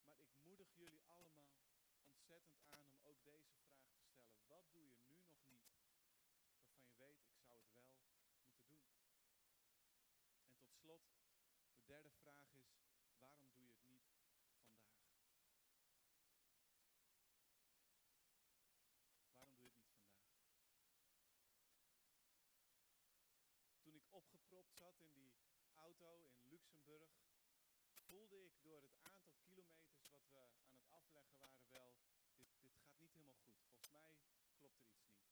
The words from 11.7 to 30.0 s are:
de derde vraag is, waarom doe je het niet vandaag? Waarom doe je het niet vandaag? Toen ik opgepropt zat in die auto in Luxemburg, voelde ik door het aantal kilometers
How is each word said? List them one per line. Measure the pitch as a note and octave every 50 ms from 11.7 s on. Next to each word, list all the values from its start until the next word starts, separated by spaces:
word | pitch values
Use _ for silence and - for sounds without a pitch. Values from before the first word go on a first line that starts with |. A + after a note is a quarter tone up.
de | - B2+ A2+
derde | C3 C#3 D3 D#3 D3+
vraag | - - - D3 C#3+ C#3+ C#3+ B2+
is, | - C3+ B2+ - - - - - - - - - -
waarom | - B2+ C3 D3 D3 C#3 C3 B2
doe | B2+ B2+ A#2+
je | A#2
het | - B2 B2+
niet | B2+ B2 -
vandaag? | - - - - - - - - - - - - A#2 A2 A2 A2 G#2+ A2 A2 - - - - - - - - - - - - - - - - - - - - - - - - - - - - - - - - - - - - - - - - - - - - - - - - - - - - - - - - - - - - - - - - - - - - - - - - - - - - - - - - - - - - - - -
Waarom | B2+ C3 C3+ C3 B2
doe | B2 B2
je | B2 A#2+
het | A2 -
niet | - G#2+ G2+
vandaag? | G2 G2 G2 - - - - - - - - - - - - - - - - - - - - - - - - - - - - - - - - - - - - - - - - - - - - - - - - - - - - - - - - - - - - - - - - - - - - - - - -
Toen | - D#3 D#3
ik | D3+ - -
opgepropt | G3 F#3+ - - - E3+ - - F#3+ F#3 F3+ - -
zat | - F3+ F3+ F3+ -
in | E3+ D#3
die | D3 C3+ C3+ C3 A#2+ - - - - - - - -
auto | D#3+ D#3 E3+ F3 F3 F3 E3 E3+ E3+
in | E3 C#3 B2 B2 B2 B2+
Luxemburg, | D3+ E3+ - - - D#3 C#3 D3 D3+ D#3 D#3+ D#3+ - - - - - - - - - - - - - - - - - - -
voelde | - E3+ G3 A3 G#3 G3 G3 F#3+
ik | E3+ - -
door | - D#3 D#3+ D3
het | C3+ C3 - -
aantal | D#3+ D#3+ F#3+ G3 F3 E3+ D3+ - -
kilometers | F3+ F#3 F#3 F3+ E3+ E3 D#3+ E3 D3+ - C#3+